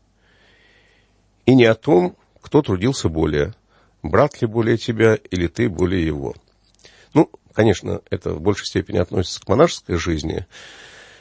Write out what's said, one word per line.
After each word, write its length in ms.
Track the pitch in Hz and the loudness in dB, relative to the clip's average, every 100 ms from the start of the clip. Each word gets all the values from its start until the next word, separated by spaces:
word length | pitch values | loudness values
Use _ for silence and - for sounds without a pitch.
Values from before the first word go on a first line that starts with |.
| _ _ _ _ _ _ _ _ _ _ _ _ _ _ - | _ _ _ _ _ _ _ _ _ _ _ _ _ _ 4
и 80 | |
не 100 | 131 | 6
о 100 | 113 | 6
том, 420 | 110 - 175 180 - _ _ | 4 2 2 2 -6 _ _
кто 220 | - 147 | -2 0
трудился 460 | 143 92 113 139 101 | 0 -2 -2 -2 -4
более, 460 | 78 80 76 71 - _ _ _ _ | -2 0 0 -4 -6 _ _ _ _
брат 380 | - 95 147 - | -2 2 2 0
ли 60 | 117 | -4
более 300 | 113 110 117 | -2 0 -2
тебя 380 | - 110 113 | -2 2 2
или 320 | 107 - 92 85 | 2 -2 -6 -4
ты 200 | - 120 | -2 -4
более 360 | 82 90 92 | -2 -2 0
его». 300 | 80 73 64 - _ _ _ _ - _ _ | -2 -4 -8 -12 _ _ _ _ -20 _ _
Ну, 180 | - - - _ | 0 0 -4 _
конечно, 480 | - 107 92 - 92 - | 0 2 2 -4 -8 -8
это 220 | 95 - | -8 -6
в 80 | 85 | -4
большей 260 | 87 98 - | -2 -4 -4
степени 320 | 92 90 98 | -6 -4 -4
относится 420 | 90 - - - | -2 -4 -6 -8
к 80 | - | -2
монашеской 480 | 107 165 - - 87 | 2 2 0 -6 -4
жизни, 500 | - 80 78 - 92 - - - - - - - | -2 -4 -4 -8 -10 -18 -20 -20 -20 -20 -20 -20